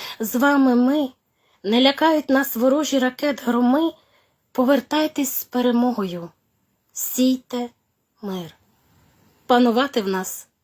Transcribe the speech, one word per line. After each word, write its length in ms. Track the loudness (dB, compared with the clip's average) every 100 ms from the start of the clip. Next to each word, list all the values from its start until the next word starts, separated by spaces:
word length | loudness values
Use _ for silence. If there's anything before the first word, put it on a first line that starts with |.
| -14 -10
з 140 | -6
вами 400 | 0 2 4 4
ми. 340 | 4 2 0 -2 -8 _ _ _ _
Не 200 | -2 2
лякають 480 | 2 2 2 2 2
нас 260 | 0 0 0
ворожі 420 | 0 2 0 0
ракет 460 | -2 -2 -4 -4
громи. 480 | -2 2 2 2 0 -4 _ _ _ _ _
Повертайтесь 800 | -2 2 2 0 -2 -2 -2 -4
з 120 | -6
перемогою, 840 | -6 -2 0 2 0 -2 -6 -8 -12 -18 _ _ _ _ _
сійте 760 | -12 -8 0 0 0 -4 -10 -10 _ _ _ _ _
мир. 320 | -12 -10 -12 -18 _ _ _ _ _ _ _ _ 0
Панувати 560 | 2 4 2 -2 -2
в 60 | -2
нас 400 | -4 -6 -10 -16 _